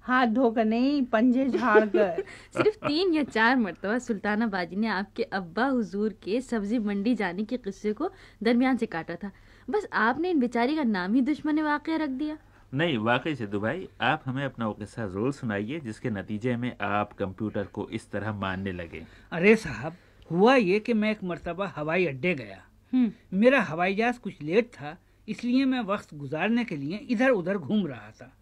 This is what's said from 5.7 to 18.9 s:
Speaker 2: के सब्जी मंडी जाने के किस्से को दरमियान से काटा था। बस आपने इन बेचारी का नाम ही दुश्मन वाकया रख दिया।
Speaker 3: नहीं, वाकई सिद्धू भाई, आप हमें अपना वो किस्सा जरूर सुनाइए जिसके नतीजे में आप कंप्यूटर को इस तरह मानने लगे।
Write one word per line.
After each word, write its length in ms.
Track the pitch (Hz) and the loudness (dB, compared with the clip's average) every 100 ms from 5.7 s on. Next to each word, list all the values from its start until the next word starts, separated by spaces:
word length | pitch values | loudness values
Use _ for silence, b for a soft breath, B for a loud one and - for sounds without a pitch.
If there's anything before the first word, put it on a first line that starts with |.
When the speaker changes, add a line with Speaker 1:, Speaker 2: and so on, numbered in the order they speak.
| 254 190 196 214 190 | 0 -2 -2 -4 -4
Speaker 2:
के 180 | 175 233 | -4 -4
सब्जी 380 | 262 233 202 247 | -2 -4 -2 -2
मंडी 360 | 208 202 202 240 | 0 0 0 0
जाने 280 | 190 180 | -2 -2
के 140 | 214 247 | -6 -6
किस्से 360 | 202 190 214 | -8 -6 -6
को 180 | 214 349 B B B | -4 -6 B B B
दरमियान 340 | 220 240 262 254 | 2 4 2 2
से 80 | 226 | -2
काटा 300 | 165 160 170 | -6 -8 -10
था। 160 | 202 b b b - | -10 b b b -4
बस 180 | 415 381 | -4 -2
आपने 360 | 180 220 254 359 | 0 2 2 2
इन 100 | 320 | 2
बेचारी 360 | 240 233 240 311 | 2 2 0 0
का 80 | |
नाम 300 | 254 196 180 | 0 0 2
ही 80 | 247 | 2
दुश्मन 400 | 262 302 302 302 | 2 0 0 0
वाकया 340 | 302 294 294 320 | 0 -2 -2 -2
रख 140 | 311 | -2
दिया। 280 | 254 302 311 b b b | -4 -6 -6 b b b
Speaker 3:
नहीं, 240 | 131 175 120 | -2 0 2
वाकई 380 | 110 127 165 135 | 2 2 0 -4
सिद्धू 240 | 104 101 | -4 -2
भाई, 300 | 110 170 190 - | -2 -4 -10 -2
आप 220 | 117 151 135 | 0 0 -4
हमें 200 | 127 139 | -4 -6
अपना 220 | 127 113 | -4 -6
वो 60 | |
किस्सा 340 | 104 107 - 107 | -6 -10 -8 -6
जरूर 260 | 92 123 | -2 -4
सुनाइए 460 | 139 120 101 107 160 | -4 -4 -4 -4 -6
जिसके 300 | 123 107 131 | -8 -6 -4
नतीजे 480 | 101 90 104 123 120 | -4 -6 -4 -2 -2
में 200 | 120 - | -4 -4
आप 320 | 101 104 104 | -2 0 -2
कंप्यूटर 500 | - 98 92 107 104 | -4 -6 -2 -4 -4
को 260 | 98 - 87 | -6 -6 -6
इस 220 | 107 - | -8 -6
तरह 220 | 104 104 | -6 -4
मानने 380 | 104 95 95 98 | -4 -4 -4 -4
लगे। 340 | 90 85 | -6 -10